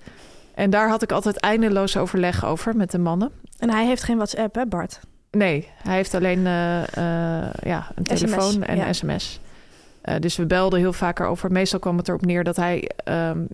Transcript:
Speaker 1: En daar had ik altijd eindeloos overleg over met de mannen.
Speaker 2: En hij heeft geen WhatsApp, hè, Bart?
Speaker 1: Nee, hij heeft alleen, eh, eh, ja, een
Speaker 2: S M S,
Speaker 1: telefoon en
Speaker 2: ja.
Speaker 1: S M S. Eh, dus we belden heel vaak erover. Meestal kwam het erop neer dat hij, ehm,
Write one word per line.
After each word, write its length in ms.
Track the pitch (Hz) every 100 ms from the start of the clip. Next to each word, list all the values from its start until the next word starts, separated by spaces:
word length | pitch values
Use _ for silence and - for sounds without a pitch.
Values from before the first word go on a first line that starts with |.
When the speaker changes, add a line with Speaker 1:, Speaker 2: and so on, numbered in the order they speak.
| - - - - - -
Speaker 1:
En 140 | 196
daar 200 | 202 220
had 120 | 220
ik 100 | 220
altijd 260 | 165 208 202
eindeloos 580 | 196 220 226 196 196 -
overleg 480 | 180 185 175 180 -
over 300 | 156 - 220
met 160 | 208
de 60 | 180
mannen. 320 | 175 170 247 - - -
Speaker 2:
En 100 | 240
hij 160 | 220 233
heeft 180 | 247
geen 120 | - 233
WhatsApp, 400 | 208 - 220 220
hè, 100 | 247
Bart? 340 | 175 170 - - - _
Speaker 1:
Nee, 380 | 208 196 147 - -
hij 120 | - 185
heeft 180 | 190
alleen, 320 | 185 185 180 185
eh, 360 | 175 175 175
eh, 680 | - - 170 170 165 165 - -
ja, 280 | - 165 - -
een 100 | -
Speaker 2:
S 40 |
M 60 | 175
S, 40 |
Speaker 1:
telefoon 440 | 175 208 196 208
en 140 | - 170
Speaker 2:
ja. 160 | 190
Speaker 1:
S 80 | 175
M 160 | 156 156
S. 200 | - - - - - - - -
Eh, 180 | - 160
dus 160 | 165 -
we 100 | 170
belden 340 | 180 190 185
heel 140 | 185
vaak 260 | 180 175 175
erover. 320 | 180 175 190
Meestal 280 | 185 190 190
kwam 180 | 185 175
het 100 | 175
erop 180 | 170 180
neer 180 | 175
dat 120 | 175 175
hij, 340 | 175 180 - -
ehm, 420 | - 165 165 165 160